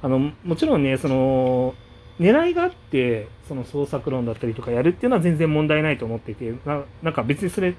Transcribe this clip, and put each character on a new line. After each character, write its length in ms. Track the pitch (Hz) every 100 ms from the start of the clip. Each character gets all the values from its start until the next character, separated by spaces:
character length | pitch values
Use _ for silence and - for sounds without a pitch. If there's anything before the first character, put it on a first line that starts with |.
あ 40 | 139
の、 240 | 131 143 151
も 120 | 180 165
ち 100 | 311
ろ 120 | 226
ん 60 |
ね、 140 | 139 131
そ 100 | 147
の、 680 | 131 131 131 127 127 127 - - - - -
狙 300 | 180 269 339
い 40 |
が 100 | 349
あ 40 | 359
っ 40 |
て、 560 | 370 - 139 123 113 101 - -
そ 80 | 139
の 80 |
創 240 | 120 143 143
作 240 | 143 147
論 140 | 131 120
だ 80 |
っ 20 | 110
た 100 | 120
り 80 |
と 80 | 113
か 80 | -
や 120 | 120
る 60 | 147
っ 40 |
て 120 | 180 247
い 20 |
う 20 |
の 60 | 240
は 60 |
全 160 | 170 156
然 140 | 160
問 160 | 151 151
題 140 | 151
な 100 | 156
い 60 | 139
と 80 | 117
思 120 | 117
っ 20 |
て 120 | -
い 40 | 104
て、 180 | 117 120 147
な-、 180 | 147 143 -
な 80 | 160
ん 40 |
か 100 | 156
別 200 | 117 139
に 60 | 185
そ 100 | 185
れ 140 | 185